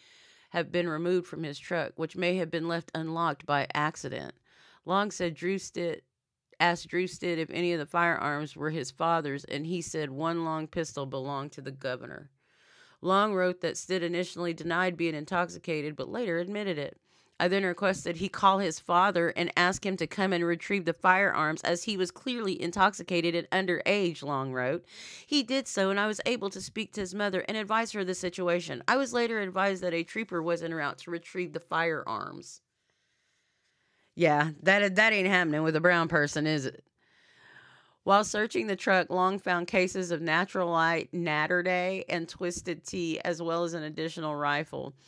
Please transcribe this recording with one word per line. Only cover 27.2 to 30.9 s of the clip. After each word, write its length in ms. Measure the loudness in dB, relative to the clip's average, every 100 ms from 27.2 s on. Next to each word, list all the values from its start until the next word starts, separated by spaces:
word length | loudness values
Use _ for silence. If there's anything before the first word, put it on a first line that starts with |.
| 0 0 -2
and 80 | -4
advise 340 | 0 0 0
her 120 | -4
the 100 | -4
situation. 720 | -2 -4 -2 0 0 -2 -4 2
I 100 | 2
was 160 | 2
later 280 | 0 0 -2
advised 420 | -2 0 0 0
that 120 | -2
a 100 | -2
trooper 360 | -4 -6 -4 -2
was 220 | 0 -2
en 100 | -2
route 260 | -2 -4